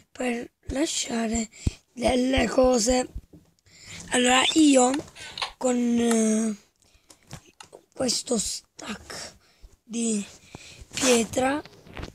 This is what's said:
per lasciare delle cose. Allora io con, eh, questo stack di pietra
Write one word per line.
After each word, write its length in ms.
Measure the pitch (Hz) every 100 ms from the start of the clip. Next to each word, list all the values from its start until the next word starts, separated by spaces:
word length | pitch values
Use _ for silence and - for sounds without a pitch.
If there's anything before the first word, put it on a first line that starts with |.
| _
per 400 | - 254 233 - _ -
lasciare 800 | 254 330 - - 233 226 226 220 - - - _
delle 540 | - 233 262 254 262 247
cose. 600 | - 254 247 214 254 247 - - - _ _ _ - - - -
Allora 320 | 247 247 254 -
io 380 | 320 302 262 247 277 - - - - - -
con, 200 | 254 247
eh, 800 | 240 233 233 226 220 214 226 208 _ _ _ _ _ - _ - - _ - - _
questo 440 | - 262 - - 226
stack 1000 | - - - - 294 208 - - - - _ _ - _
di 420 | _ 226 233 208 196 - - - - - -
pietra 720 | - 262 240 220 - 254 294 - - - - -